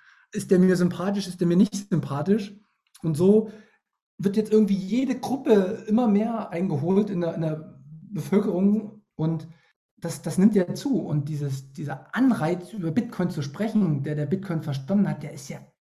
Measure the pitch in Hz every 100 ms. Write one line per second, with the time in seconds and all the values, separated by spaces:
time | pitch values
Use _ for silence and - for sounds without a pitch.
0 | _ _ _ 208 - 185 185 180 180 175
1 | 190 196 - - 175 175 - - - 160
2 | 135 143 185 220 - - _ _ _ _
3 | 160 151 190 214 214 - - _ _ _
4 | _ - 196 214 214 220 196 190 190 240
5 | 262 - - 262 294 202 185 - 220 220
6 | 233 202 233 220 - 170 180 143 165 196
7 | 202 175 170 160 160 156 - - - -
8 | - 170 - 196 208 175 202 214 - -
9 | _ - 160 160 - - _ _ _ _
10 | 170 - 160 185 214 202 175 - 285 190
11 | 175 151 147 147 143 135 - - 143 -
12 | - 208 262 196 160 180 - 214 160 220
13 | - - 175 156 131 - 226 214 175 139
14 | 151 147 143 190 - 165 151 135 - 202
15 | 160 135 143 135 - 147 - _